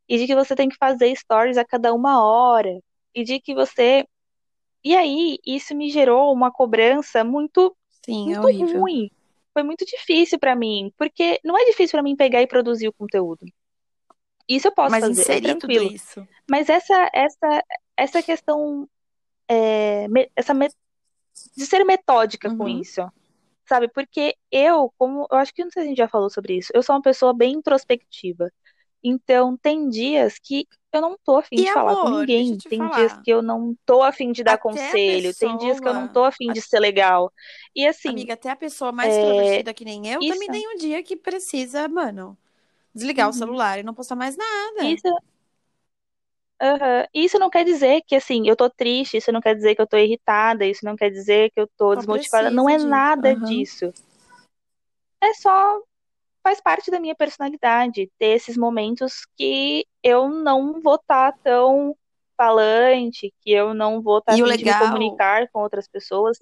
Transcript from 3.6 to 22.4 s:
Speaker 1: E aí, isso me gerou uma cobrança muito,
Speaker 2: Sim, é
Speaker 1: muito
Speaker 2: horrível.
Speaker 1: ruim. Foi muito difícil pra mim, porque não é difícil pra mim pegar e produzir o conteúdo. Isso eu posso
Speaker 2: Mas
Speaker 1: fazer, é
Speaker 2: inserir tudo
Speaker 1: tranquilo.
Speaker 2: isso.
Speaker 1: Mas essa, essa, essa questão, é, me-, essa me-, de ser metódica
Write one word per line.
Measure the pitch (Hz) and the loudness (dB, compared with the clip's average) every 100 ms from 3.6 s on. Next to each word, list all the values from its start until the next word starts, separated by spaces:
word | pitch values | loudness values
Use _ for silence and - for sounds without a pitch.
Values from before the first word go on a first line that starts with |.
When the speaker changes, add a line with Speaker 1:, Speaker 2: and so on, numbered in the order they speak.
| 269 - 240 269 269 _ _ _ _ _ _ _ | -2 2 4 4 0 _ _ _ _ _ _ _
Speaker 1:
E | 285 370 | 0 2
aí, | 311 285 339 269 - | 2 0 -2 -4 -8
isso | 269 - 294 | -8 -8 -8
me | 294 | -4
gerou | 294 254 247 285 | 2 4 4 4
uma | 254 247 | 2 0
cobrança | 247 247 220 233 277 - 233 | 0 0 4 4 2 0 -2
muito, | 226 285 302 370 370 - _ _ | 0 -2 -2 2 2 0 _ _
Speaker 2:
Sim, | - 220 202 | -10 -8 -6
é | 403 | 0
Speaker 1:
muito | |
Speaker 2:
horrível. | 427 392 349 359 | 2 2 -2 -2
Speaker 1:
ruim. | 381 285 208 _ _ _ _ | -2 -2 -6 _ _ _ _
Foi | 294 | -6
muito | 294 339 | -4 -6
difícil | 370 508 - 320 339 330 | -10 -10 -2 2 2 2
pra | 269 247 | 0 0
mim, | 220 202 196 - | -2 -4 -8 -6
porque | 302 - 339 - | -8 -2 -2 -2
não | 311 381 | -2 2
é | 494 | 2
difícil | 415 339 | 2 2
pra | 302 | 0
mim | 285 285 | -2 0
pegar | 269 240 | 2 2
e | 254 | 2
produzir | 247 240 233 220 | 2 0 -2 -4
o | |
conteúdo. | - 208 196 175 165 180 _ _ _ _ _ _ _ _ _ - | -6 -4 -4 -4 -8 -16 _ _ _ _ _ _ _ _ _ -6
Isso | 262 403 | 0 0
eu | |
posso | 381 277 | 0 0
Speaker 2:
Mas | 226 | 2
Speaker 1:
fazer, | 220 233 - | 0 0 0
é | 269 | 0
Speaker 2:
inserir | 226 311 | -2 -4
tudo | 277 233 | -2 0
Speaker 1:
tranquilo. | |
Speaker 2:
isso. | 202 208 - 202 196 _ - | -2 -8 -20 -20 -20 _ -4
Speaker 1:
Mas | 277 302 | -2 2
essa, | 339 - 381 359 | 0 2 2 2
essa, | - 294 - 311 302 - - _ - | 0 -2 0 -2 -2 -4 -12 _ -4
essa | 277 339 | -2 -2
questão, | 330 320 - 302 302 285 285 _ _ _ _ _ - | -2 -6 -2 -4 -4 -6 -12 _ _ _ _ _ -2
é, | 226 220 214 214 208 208 | 0 2 0 0 -2 0
me-, | 240 - - | 0 0 -4
essa | - | -2
me-, | 269 285 _ _ _ _ _ _ - - - | 0 -2 _ _ _ _ _ _ -20 -20 -12
de | 277 | -2
ser | 381 | 2
metódica | 381 381 - 240 220 - | 4 2 2 2 2 -2